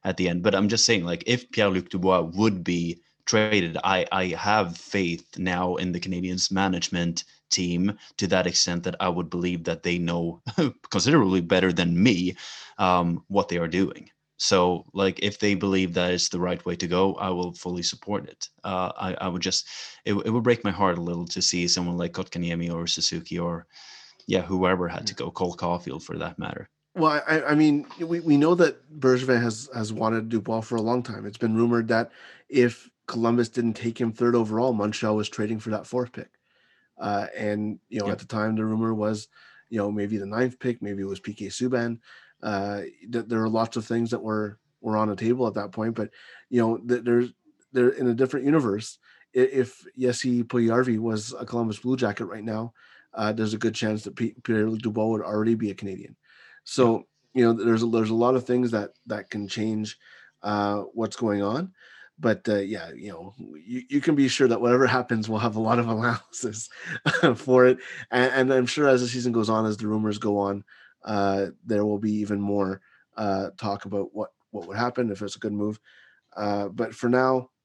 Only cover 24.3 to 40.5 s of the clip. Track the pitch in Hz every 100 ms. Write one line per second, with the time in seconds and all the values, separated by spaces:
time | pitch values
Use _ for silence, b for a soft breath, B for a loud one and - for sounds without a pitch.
24.3 | 95 87 92 92 92 87 85 - - 87
25.3 | - 90 - 87 87 - 69 - 80 80
26.3 | - - - - _ _ 190 156 147 147
27.3 | 156 135 151 151 147 143 - 165 170 160
28.3 | 143 151 175 160 - _ 156 131 127 131
29.3 | 120 120 107 - 117 107 107 110 113 110
30.3 | 113 95 113 110 117 110 123 120 104 104
31.3 | - 117 110 117 117 113 113 113 B B
32.3 | B _ - 123 117 - _ - 117 117
33.3 | 120 113 123 117 113 117 113 117 110 120
34.3 | 120 110 110 131 113 104 - 113 107 104
35.3 | - 107 110 110 107 - 123 123 - -
36.3 | _ _ _ _ _ _ - 101 101 104
37.3 | - 107 104 107 104 _ 107 101 101 -
38.3 | 110 107 110 110 110 113 110 107 107 -
39.3 | b b b b 113 104 104 101 107 98
40.3 | 110 127